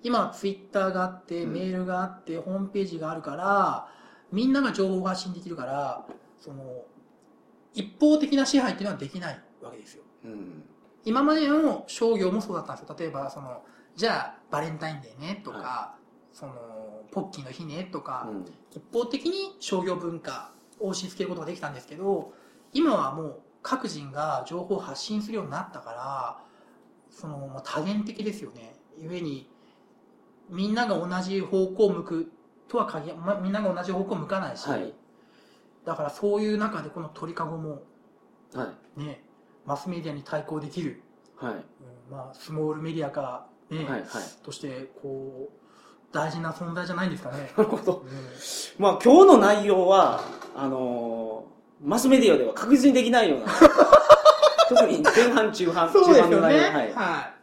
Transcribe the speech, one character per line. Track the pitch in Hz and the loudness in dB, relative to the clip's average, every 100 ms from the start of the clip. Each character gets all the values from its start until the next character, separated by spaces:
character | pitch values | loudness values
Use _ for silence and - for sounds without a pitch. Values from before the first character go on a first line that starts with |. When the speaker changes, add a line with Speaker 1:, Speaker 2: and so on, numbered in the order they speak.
Speaker 1:
今 | 240 233 | 0 -2
は | 180 | -2
Twitter | - 196 196 - 202 190 | -4 -6 -6 -6 -2 -2
が | 185 | -2
あ | 180 | -4
っ | - | -8
て、 | - 170 | -10 -8
Speaker 2:
う | 165 | -6
ん。 | |
Speaker 1:
メ | 165 | -6
ー | 185 185 | -6 -6
ル | 185 | -4
が | 180 | -4
あ | 185 | -6
っ | - | -10
て、 | - 165 | -12 -10
ホ | 185 | -8
ー | 190 | -6
ム | 196 | -6
ペ | 202 | -6
ー | 185 | -6
ジ | 165 | -6
が | 156 | -8
あ | |
る | 160 | -10
か | 151 143 | -10 -6
ら、 | 190 202 175 131 - - - - _ | 0 2 0 -2 -10 -20 -20 -20 _
み | 190 | -2
ん | 254 | 0
な | 269 | 2
が | 254 | 0
情 | 196 190 | 0 -2
報 | 190 | -2
を | |
発 | 185 185 | -4 -6
信 | 185 | -8
で | 180 | -12
き | 175 | -12
る | 156 | -12
か | |
ら、 | 127 139 139 - - - _ _ | -8 -6 -6 -8 -14 -20 _ _
そ | - | -20
の、 | 135 131 127 117 _ _ _ _ _ _ _ _ | -18 -16 -16 -18 _ _ _ _ _ _ _ _
一 | - 196 - | -12 -12 0
方 | 302 302 | 4 4
的 | 294 277 | 2 0
な | |
支 | 269 277 | 2 2
配 | 254 | 0
っ | - | -4
て | |
い | |
う | 202 | -8
の | |
は | 147 | -8
で | 139 | -12
き | 185 | -12
な | 170 | -12
い | 131 _ _ | -14 _ _
わ | 120 | -20
け | 117 | -20
で | 104 | -20
す | |
よ。 | - _ _ | -20 _ _
Speaker 2:
う | 113 | -18
ん。 | 107 90 80 - _ _ _ | -16 -16 -18 -20 _ _ _
Speaker 1:
今 | 220 240 | -4 0
ま | 285 | 2
で | 311 285 | 2 2
の | 302 302 - - | 2 2 -2 -10
商 | - 226 220 | -2 0 2
業 | 185 | 0
も | 208 | -2
そ | - | -6
う | 175 | -10
だ | |
っ | 151 | -10
た | |
ん | 131 | -16
で | |
す | - | -18
よ。 | 156 | -12
例 | 165 | -10
え | |
ば、 | 139 139 | -8 -10
そ | 151 | -12
の、 | 135 120 - _ _ - | -16 -18 -20 _ _ -4
じ | 220 | -2
ゃ | 165 127 - | -2 -6 -14
あ、 | _ | _
バ | 147 | -6
レ | 160 | -6
ン | 156 | -8
タ | 160 | -10
イ | |
ン | 147 | -12
デ | 127 131 | -16 -16
ー | |
ね、 | 156 196 | -12 -12
と | - | -12
か、 | 107 | -14
Speaker 2:
は | 127 123 - - _ _ _ | -10 -10 -12 -16 _ _ _
Speaker 1:
そ | - 139 | -20 -18
の、 | 127 117 110 110 107 107 | -18 -18 -18 -18 -20 -12
ポ | 196 | -10
ッ | - | -10
キ | - | -14
ー | |
の | 131 | -18
日 | 123 | -16
ね | 160 151 | -14 -12
と | 185 160 | -10 -12
か、 | - 127 - | -10 -12 -10
Speaker 2:
う | |
ん。 | 101 90 - _ | -12 -14 -20 _
Speaker 1:
一 | 156 _ | -20 _
方 | 233 233 | -6 -6
的 | 277 330 | -6 -6
に | 381 381 - | -6 -10 -12
商 | - 185 | -6 -4
業 | 180 180 | -4 -6
文 | 175 165 | -8 -10
化 | 151 143 - - _ _ | -12 -14 -16 -20 _ _
を | 202 | -8
押 | 185 | -6
し | 190 | -10
付 | - | -8
け | |
る | 196 | -8
こ | |
と | 180 | -8
が | 156 | -10
で | |
き | 175 | -10
た | 147 | -12
ん | |
で | 135 | -12
す | - | -18
け | 151 | -8
ど、 | 196 175 - - _ _ _ | -4 -4 -6 -18 _ _ _
今 | 262 320 | -2 0
は | 208 135 | 0 -2
も | 147 | -6
う | 156 - _ _ | -12 -14 _ _
各 | - 247 208 | -8 -6 -6
人 | 156 143 | -10 -12
が | 139 156 139 - | -6 -4 -4 -6
情 | 170 | -10
報 | 185 196 | -6 -6
を | |
発 | - - | -6 -12
信 | - 214 | -8 -6
す | 208 | -6
る | 220 | -8
よ | |
う | 151 | -8
に | |
な | 147 | -10
っ | 190 | -12
た | - | -16
か | 117 | -16
ら、 | 117 131 139 120 - - _ _ _ _ _ _ | -12 -10 -8 -10 -12 -20 _ _ _ _ _ _
そ | - 156 | -18 -14
の、 | 143 139 | -12 -12
ま | 135 | -14
あ、 | |
多 | - 156 | -10 -6
元 | 175 214 | -4 -4
的 | 208 - | -6 -8
で | 214 | -10
す | 196 | -10
よ | - | -14
ね。 | 120 113 - _ 156 | -18 -20 -20 _ -20
故 | 160 180 | -12 -10
に、 | 165 135 - _ _ _ _ _ _ _ _ _ _ | -10 -10 -16 _ _ _ _ _ _ _ _ _ _
み | 175 202 | -6 -2
ん | |
な | 220 240 | -2 0
が | 175 | -2
同 | 175 185 | -2 -6
じ | 185 196 | -4 -4
方 | 185 190 185 | -2 -2 -2
向 | - 208 | 2 2
を | |
向 | 170 | 2
く | 165 165 165 _ _ _ _ | -6 -6 -8 _ _ _ _
と | 240 | -4
は | 202 | -4
限-、 | 156 151 165 | -6 -12 -10
ま | 175 202 | -6 -4
あ、 | |
み | 185 | -2
ん | |
な | 208 | -2
が | 202 | -2
同 | 175 | -4
じ | 180 | -6
方 | 180 | -6
向 | 190 | -4
を | 196 | -6
向 | 143 | -4
か | 196 | -6
な | 160 | -6
い | - | -10
し、 | 143 | -8
Speaker 2:
は | 117 | -6
い。 | 87 - _ _ _ _ _ _ _ _ | -8 -14 _ _ _ _ _ _ _ _
Speaker 1:
だ | 165 | -10
か | 160 | -8
ら | 147 | -8
そ | - 208 208 | -4 -2 0
う | |
い | 214 | 0
う | 214 | -2
中 | 214 180 | -4 -6
で | 151 | -10
こ | 175 | -12
の | 156 | -14
鳥 | - 165 | -12 -12
か | 170 | -8
ご | 160 165 | -10 -8
も、 | 160 139 - _ _ _ _ _ _ | -10 -12 -18 _ _ _ _ _ _
Speaker 2:
は | 123 110 - _ - | -10 -10 -12 _ -14
い。 | |
Speaker 1:
ね、 | 147 135 _ _ _ _ 131 | -14 -14 _ _ _ _ -10
マ | 143 | -10
ス | 190 | -8
メ | 170 | -10
デ | 160 | -10
ィ | |
ア | |
に | 143 | -12
対 | - 151 | -8 -10
抗 | 147 156 | -8 -10
で | 147 | -10
き | 180 | -10
る、 | 147 - _ _ _ _ | -10 -10 _ _ _ _
Speaker 2:
は | 123 | -12
い。 | |
Speaker 1:
う | 101 | -12
ん、 | - _ 127 - - | -14 _ -20 -20 -20
ま | 135 131 | -16 -16
あ、 | |
ス | - - | -18 -12
モ | 156 156 | -6 -6
ー | |
ル | 151 | -6
メ | 160 | -8
デ | 165 | -6
ィ | 143 | -6
ア | |
か、 | 147 135 127 - _ _ | -6 -8 -10 -16 _ _
ね、 | 156 | -10
Speaker 2:
は | |
い、 | 143 | -8
は | 123 | -8
い。 | - 113 92 - | -8 -12 -12 -16
Speaker 1:
と | - | -18
し | 135 | -14
て、 | 147 127 131 - | -12 -12 -16 -14
こ | 143 135 135 131 143 | -12 -10 -12 -14 -16
う、 | _ _ _ - _ _ | _ _ _ -20 _ _
大 | 156 160 | -6 -6
事 | 165 | -6
な | 165 | -8
存 | 156 170 | -8 -10
在 | 170 180 | -8 -8
じ | |
ゃ | 180 | -4
な | |
い | 185 | -4
ん | |
で | 143 | -6
す | |
か | - | -10
ね。 | 139 135 | -12 -6
Speaker 2:
<laughs> | - | 0
な | |
る | 214 | 0
ほ | - | 0
ど。 | - 180 | -2 -4
Speaker 1:
う | - | -6
ん。 | - - - - - - - | -16 -16 -16 -12 -12 -12 0
Speaker 2:
ま | 196 | 2
あ、 | 180 | 6
今 | 240 302 392 | 10 12 12
日 | |
の | 285 | 12
内 | 196 208 202 | 10 4 4
容 | 185 180 | 4 6
は、 | 190 151 110 - - - - | 6 6 2 -6 -14 -16 -6
あ | 139 | -4
の | 131 127 120 117 113 113 110 - - _ _ | -2 -4 -4 -6 -6 -8 -10 -14 -20 _ _
ー、 | 143 | -2
マ | 226 | 0
ス | 262 | 6
メ | 262 | 6
デ | 220 | 8
ィ | |
ア | 143 | 6
で | |
は | 113 | 2
確 | - 220 269 | -2 0 4
実 | 269 | 6
に | |
で | 254 | 4
き | 233 | 4
な | 240 | 4
い | 202 | 4
よ | 135 | 0
う | |
な。 | 110 | -2
Speaker 1:
<laughs> | - 311 - - 605 - 605 622 622 587 - - | 8 8 10 8 8 12 10 10 8 6 6 6
Speaker 2:
特 | 240 - | 6 6
に | 330 | 4
前 | - 220 247 | 4 6 6
半、 | 233 214 | 4 2
中 | - 175 | 0 0
半、 | 175 330 | 2 4
Speaker 1:
そ | 403 | 6
う | 359 | 10
で | |
す | 294 | 10
よ | 180 | 10
ね。 | |
Speaker 2:
中 | 170 | 4
盤 | |
の | 170 | 6
内 | 294 | 4
容、 | |
は | - - | 4 2
い。 | 226 | -2
Speaker 1:
は | 233 185 156 | -2 -2 -4
い。 | - - | -8 -16